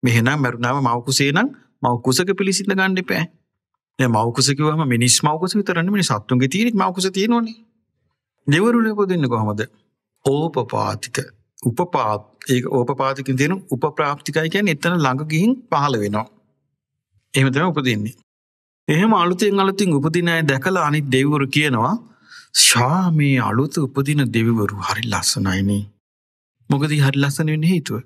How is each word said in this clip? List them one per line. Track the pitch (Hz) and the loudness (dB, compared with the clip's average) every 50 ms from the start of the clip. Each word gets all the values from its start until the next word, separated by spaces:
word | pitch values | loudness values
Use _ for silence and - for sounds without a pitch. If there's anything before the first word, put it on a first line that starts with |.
| - | 2
මෙහෙනම් | 127 117 117 113 127 143 151 | 2 2 2 2 2 0 0
මැරුණාම | 135 123 117 117 120 120 131 143 | -2 -2 -2 -2 -2 -2 0 0
මව් | 135 123 117 120 120 | 0 0 0 -2 -2
කුසේ | - 135 - 143 139 143 | -2 -2 0 0 2 2
නම් | 185 226 277 - - _ _ _ _ | 0 0 0 -4 -10 _ _ _ _
මව් | - 123 120 117 | -2 -2 -2 0
කුසක | 117 135 127 - 180 185 196 | 0 0 0 0 2 0 0
පිළිසිඳ | 190 202 190 190 190 196 196 | -2 0 -2 -2 -2 -2 -2
ගන්න | 196 190 190 190 190 185 | 0 2 2 2 0 0
එපා. | 185 - 190 170 160 - _ _ _ _ _ _ _ _ _ _ _ _ _ _ | -2 -2 -2 -4 -4 -4 _ _ _ _ _ _ _ _ _ _ _ _ _ _
දැන් | 135 123 | 0 2
මව් | 113 107 113 117 | 2 2 2 0
කුස | 117 - 131 135 | 0 0 0 0
කිව්වම | 139 135 151 151 151 156 160 | 0 0 0 0 0 0 0
මිනිස් | 135 120 117 120 120 117 - | 0 2 2 2 2 2 2
මව් | - 156 151 160 | 2 0 0 0
කුස | 170 185 - | -4 -2 0
විතර | 214 202 - 139 165 | -2 0 0 -2 -2
නෙමෙයි, | 165 185 202 202 180 | 0 0 0 0 0
සත්තුන්ගේ | - 123 104 101 - 127 123 127 135 | 0 -2 -4 -2 0 0 2 2 2
තියෙන | 135 190 220 240 233 | 0 0 0 0 0
මව් | 196 185 190 180 | 0 0 0 0
කුස | 190 185 190 | -2 -2 -2
තියෙනවනේ. | 185 190 196 226 240 233 233 220 226 - - _ _ _ _ _ _ _ _ _ _ _ _ _ _ _ _ | 0 0 0 2 2 0 0 -2 -8 -16 -20 _ _ _ _ _ _ _ _ _ _ _ _ _ _ _ _
දෙවිවරු | - 143 165 196 233 233 233 226 220 | 0 2 4 4 4 2 2 2 0
උපදින්නේ | 214 208 208 190 185 175 147 123 | 0 0 0 0 2 0 0 0
කොහොමද? | 120 110 110 107 104 104 107 - _ _ _ _ _ _ _ _ _ _ _ | 0 0 0 -2 -2 -4 -6 -8 _ _ _ _ _ _ _ _ _ _ _
ඕපපාතික. | 139 139 143 156 165 151 131 117 104 113 110 107 101 104 104 - - _ - - - - _ _ _ _ _ - | 0 0 0 -2 -2 -2 -4 -4 -2 -4 -4 -2 -4 -4 -6 -10 -8 _ -8 -8 -8 -16 _ _ _ _ _ -4
උපපාත, | 135 113 - 180 175 - 147 123 107 107 104 - _ _ _ - | -4 0 0 -2 -2 0 -2 0 0 -2 -4 -6 _ _ _ -4
ඒක | - 131 127 123 | -2 0 0 0
ඕපපාතිකෙන් | - - 131 123 - 143 131 135 135 135 135 135 135 135 | 0 0 -2 0 0 -2 -2 -2 -2 -2 -4 -4 -4 0
තියෙන | 127 139 151 185 190 - | 0 0 0 0 -4 -4
උපප්‍රාප්තිකයි | - 147 120 - 151 - - 156 143 143 143 - - 147 160 160 160 | -6 -6 -4 -4 -4 -2 -2 -2 -2 -2 -4 -8 -4 -2 -2 -2 0
කියන්නේ | 165 196 208 202 160 | -2 0 0 0 0
එතන | 143 - 170 175 | 0 -2 -2 0
ළඟ | 175 151 131 127 131 151 | 2 2 0 0 0 -4
ගිහින් | 156 156 156 185 226 262 262 - | -2 -2 0 2 2 0 -2 -4
පහළ | _ - 151 139 147 131 | _ -2 0 0 0 0
වෙනවා. | 113 104 101 101 107 113 - _ _ _ _ _ _ _ _ _ _ _ _ _ _ _ _ _ _ _ _ _ | 0 -2 -2 -2 -4 -6 -6 _ _ _ _ _ _ _ _ _ _ _ _ _ _ _ _ _ _ _ _ _
එහෙම | 135 135 135 | 2 2 2
තමයි | 127 143 165 190 | 2 0 0 0
උපදින්නේ. | 160 151 135 123 113 104 104 113 - _ _ _ _ _ _ _ _ _ _ _ _ _ _ - | 0 -2 0 -2 -2 -2 -4 -8 -10 _ _ _ _ _ _ _ _ _ _ _ _ _ _ -2
එහෙම | 151 156 196 220 220 | 2 2 4 4 4
අලුතෙන් | 196 170 175 180 175 226 208 202 196 | 4 4 2 2 0 0 0 2 2
අලුතින් | 196 196 196 196 208 185 156 | 2 0 0 0 0 2 2
උපදින | 139 135 160 160 175 175 170 | 2 0 0 0 0 0 0
අය | 170 165 160 | 0 0 2
දැකලා | 143 135 131 131 185 190 185 165 | 0 0 0 0 -2 0 0 0
අනිත් | 147 147 156 147 | 0 0 -2 -2
දෙවිවරු | 139 127 131 135 147 147 147 139 127 | 0 0 0 2 2 0 0 -2 -2
කියනවා, | 135 147 151 151 127 110 110 135 202 233 - - - _ _ _ - - - _ | 0 0 0 0 0 0 0 0 -2 -4 -6 -12 -20 _ _ _ -20 -20 -20 _
"ෂා, | _ - - - - 120 120 127 156 185 185 180 | _ 2 4 4 4 2 2 2 0 0 0 2
මේ | 165 156 147 143 135 127 | 2 2 2 2 2 2
අලුත | 113 101 104 117 139 156 - | 2 0 0 0 0 0 -2
උපදින | 180 143 131 - 139 135 139 151 147 139 | -4 -4 -2 -2 -4 -2 0 0 0 0
දෙවිවරු | 120 110 117 113 113 117 113 104 95 101 101 | 0 2 2 2 2 2 2 0 -2 -4 -6
හරි | 95 - - - 113 | -6 -6 -4 -4 -4
ලස්සනයිනේ." | 120 104 101 - - - - 101 95 90 95 98 98 101 101 104 - _ _ _ _ _ _ _ _ _ _ _ _ _ _ _ _ | -4 -4 -4 -2 -2 -2 0 -2 -2 0 0 0 0 0 -2 -4 -8 _ _ _ _ _ _ _ _ _ _ _ _ _ _ _ _
මොකද | 151 139 143 156 | 0 0 0 0
ඒ | 151 147 | 2 2
හරි | 139 135 139 139 | 2 2 2 2
ලස්සන | 139 139 139 - 165 | 0 0 0 -2 -2
වෙන්න | 151 156 156 156 | -2 -2 0 0
හේතුව? | 165 185 175 143 - 120 107 - | 0 0 0 -2 -4 -8 -8 -10